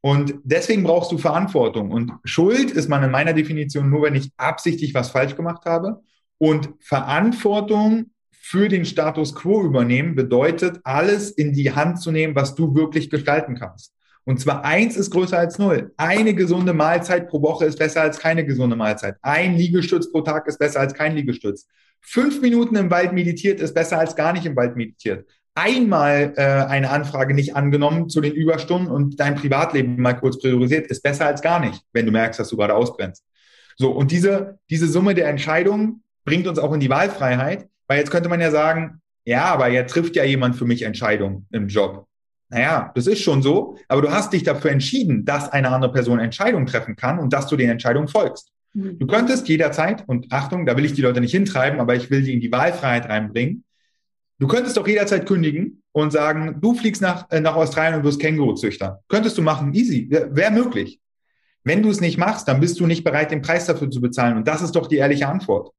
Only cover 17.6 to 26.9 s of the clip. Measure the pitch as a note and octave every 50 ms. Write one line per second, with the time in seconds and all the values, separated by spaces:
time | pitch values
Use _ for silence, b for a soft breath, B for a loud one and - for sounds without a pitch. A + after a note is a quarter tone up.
17.6 | E3 D#3 D3+ - D#3 D3+ - E3 D#3 D3+ D3+ - - D#3+ E3 E3 D#3 C#3 C3+ B2
18.6 | B2+ A#2+ A#2 A2+ A2 G#2+ G#2+ - - G2+ G2 _ - C3+ C#3+ D#3+ F3+ F#3 F3 E3+
19.6 | E3+ E3 F3 F#3 D3 - F#3 E3+ E3+ - - D#3+ D3+ D#3+ D3+ D#3 D#3 D3+ D3 -
20.6 | D#3+ D3 D3 C#3+ C#3 C#3 C#3 - D3+ D#3+ D#3+ D3+ C#3 B2 A#2+ - - G#2 G2+ -
21.6 | _ _ _ _ _ _ _ _ _ - - A#3 B3+ D4 C#4+ - B3+ B3 A#3 A#3
22.6 | A#3+ A#3 A3 G#3 F#3+ E3+ F3 F3 F#3 F3+ F#3 F3+ F3 E3+ E3+ - - G3 F#3+ G3
23.6 | E3 D#3 - E3 E3 E3 F3 D#3+ D#3+ D#3 - - D3+ E3 F3 F3+ D#3+ E3 C#3 B2+
24.6 | B2 A#2+ A#2+ B2 A2+ G#2+ - _ - A2 F#2+ - - _ _ _ _ _ _ D#3
25.6 | F3 G#3+ B3+ B3+ A#3+ G#3 F#3+ D#3 C#3+ C#3+ C#3+ C#3+ C#3+ C#3+ C#3+ - C#3 C#3 C#3 C3+
26.6 | C3+ C3+ C#3 C#3 C#3 B2+